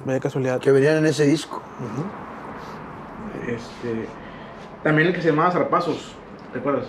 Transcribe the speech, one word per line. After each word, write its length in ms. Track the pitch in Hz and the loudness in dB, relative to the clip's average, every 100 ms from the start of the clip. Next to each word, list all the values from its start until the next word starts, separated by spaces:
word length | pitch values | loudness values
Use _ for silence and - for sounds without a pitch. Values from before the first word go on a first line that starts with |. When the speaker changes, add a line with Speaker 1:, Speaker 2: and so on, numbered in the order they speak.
| 131 | -2
Speaker 1:
Vaya 140 | 131 | 0
casualidad. 400 | 139 139 127 127 | 0 0 0 2
Speaker 2:
que 100 | 139 | 6
venían 240 | 135 143 156 | 6 8 6
en 80 | 156 | 4
ese 180 | 143 143 | 4 4
disco. 300 | 165 - - - - | 4 0 -10 -10 -10
Speaker 1:
Ujú. 1700 | 120 123 190 - - - - - - - - - - - - 67 - | -8 -6 -6 -8 -12 -12 -12 -12 -12 -12 -12 -14 -14 -12 -10 -8 -6
Este, 540 | 117 - - 120 110 - - - - - - - - | -6 -6 -8 -4 -4 -4 -10 -14 -14 -14 -14 -16 -2
también 260 | 151 151 170 | 4 6 6
el 60 | |
que 60 | 180 | 4
se 60 | 160 | 2
llamaba 220 | 151 175 | 4 4
Zarpazos, 640 | 175 135 160 165 131 - - - - - | 4 2 2 2 -2 -6 -14 -16 -16 -12
¿te 60 | 123 | -6
acuerdas? 280 | 139 131 | -2 0